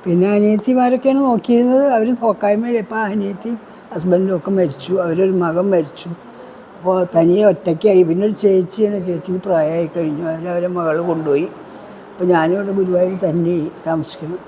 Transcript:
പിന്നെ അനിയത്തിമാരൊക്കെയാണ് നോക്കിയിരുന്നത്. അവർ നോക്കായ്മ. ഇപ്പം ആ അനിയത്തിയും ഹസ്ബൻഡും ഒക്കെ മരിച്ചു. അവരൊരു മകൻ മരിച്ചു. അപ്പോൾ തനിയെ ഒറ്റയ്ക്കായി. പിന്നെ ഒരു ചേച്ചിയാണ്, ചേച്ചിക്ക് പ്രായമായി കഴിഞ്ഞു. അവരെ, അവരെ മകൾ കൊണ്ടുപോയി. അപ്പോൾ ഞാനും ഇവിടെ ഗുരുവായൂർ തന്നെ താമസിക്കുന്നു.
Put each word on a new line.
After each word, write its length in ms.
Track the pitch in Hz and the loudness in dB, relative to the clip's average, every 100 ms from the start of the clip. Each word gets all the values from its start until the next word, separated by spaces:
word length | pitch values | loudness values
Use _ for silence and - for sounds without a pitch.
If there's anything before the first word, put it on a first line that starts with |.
പിന്നെ 240 | 180 175 190 | 0 2 2
അനിയത്തിമാരൊക്കെയാണ് 840 | 208 208 214 254 254 247 254 269 269 269 | 4 2 2 2 2 2 2 2 2 2
നോക്കിയിരുന്നത്. 560 | 226 - 240 247 262 285 | 0 2 2 4 4 4
അവർ 120 | 233 220 240 | 2 0 0
നോക്കായ്മ. 440 | 233 196 202 208 240 233 | 0 0 0 0 0 -2
ഇപ്പം 180 | 196 220 | -2 -4
ആ 40 | 214 | -2
അനിയത്തിയും 440 | 208 202 190 226 226 - - - | -2 -4 -6 -8 -8 -12 -20 -12
ഹസ്ബൻഡും 400 | 180 175 180 190 180 | -6 0 2 2 -2
ഒക്കെ 140 | - 196 | -2 0
മരിച്ചു. 360 | 170 131 - 185 | 0 -4 -4 -2
അവരൊരു 320 | 175 165 190 190 | 0 0 2 2
മകൻ 220 | 170 170 196 | 0 0 2
മരിച്ചു. 360 | 185 147 - 175 170 - - - - - | 0 0 -10 -14 -14 -16 -20 -20 -20 -20
അപ്പോൾ 220 | - 175 185 175 | -6 -2 0 2
തനിയെ 280 | 165 165 185 208 | 4 4 6 4
ഒറ്റയ്ക്കായി. 500 | 175 180 160 214 190 170 | 2 -2 0 4 4 4
പിന്നെ 140 | 170 208 | 2 0
ഒരു 80 | 208 | 2
ചേച്ചിയാണ്, 560 | 208 190 180 - 208 208 180 | 2 2 0 -2 -2 0 -4
ചേച്ചിക്ക് 340 | 170 170 180 202 | -6 -4 -6 0
പ്രായമായി 420 | 165 156 165 160 | 0 0 -2 -4
കഴിഞ്ഞു. 280 | 170 156 147 170 | -4 -4 -4 -6
അവരെ, 180 | 160 175 | -6 -6
അവരെ 160 | 175 180 180 | -4 -4 -2
മകൾ 200 | 165 156 175 | -2 -2 -2
കൊണ്ടുപോയി. 380 | 165 156 143 180 - - - - - - | -4 0 0 -2 -8 -20 -20 -20 -20 -20
അപ്പോൾ 160 | - 180 | -4 2
ഞാനും 220 | 175 160 190 | 2 2 0
ഇവിടെ 160 | 196 196 | -2 -2
ഗുരുവായൂർ 340 | 185 180 185 190 185 | 0 0 0 0 -2
തന്നെ 280 | 165 170 175 156 - | 0 0 -2 -4 -8
താമസിക്കുന്നു. 540 | - 160 - - 156 180 | -4 -4 -4 -10 -10 -10